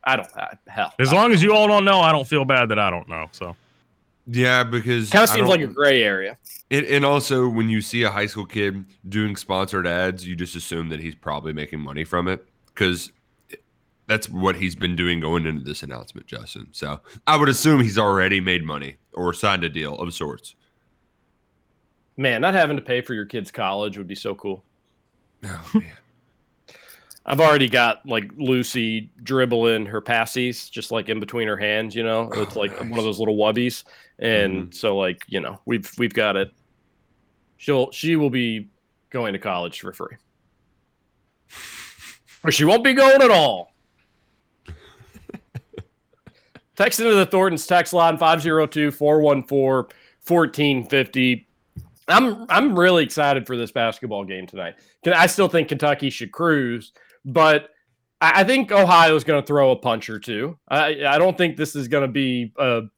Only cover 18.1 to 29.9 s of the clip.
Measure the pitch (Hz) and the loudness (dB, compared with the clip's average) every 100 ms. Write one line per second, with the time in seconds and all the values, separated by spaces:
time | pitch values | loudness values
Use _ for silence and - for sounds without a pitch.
18.1 | 98 95 98 92 87 78 73 69 - _ | 2 0 0 0 -2 -4 -10 -12 -18 _
19.1 | - 90 85 104 95 85 76 73 71 87 | -6 -6 -2 -2 -2 -4 -6 -10 -8 -10
20.1 | 82 76 62 - _ _ _ _ _ _ | -8 -10 -10 -18 _ _ _ _ _ _
21.1 | _ _ _ _ _ _ _ _ _ _ | _ _ _ _ _ _ _ _ _ _
22.1 | - 131 117 170 190 151 143 135 123 123 | -4 -2 0 2 2 2 -2 -4 -6 -4
23.1 | 113 101 117 95 - 98 98 104 101 92 | -10 -8 -10 -10 -6 -4 -4 -6 -8 -14
24.1 | 101 104 98 101 95 _ _ _ _ _ | -10 -10 -8 -10 -10 _ _ _ _ _
25.1 | _ _ _ 101 85 82 214 175 - _ | _ _ _ -16 -14 -4 -4 -4 -20 _
26.1 | _ _ _ _ _ _ - - - _ | _ _ _ _ _ _ -20 -20 -20 _
27.1 | - - 139 160 147 127 123 120 110 139 | -14 -4 4 4 6 4 4 2 0 -4
28.1 | 113 101 - 131 127 120 127 113 110 110 | -4 -4 -6 -2 0 -2 -4 -4 -4 -8
29.1 | _ 120 131 127 117 117 113 101 | _ -4 0 0 2 2 0 -4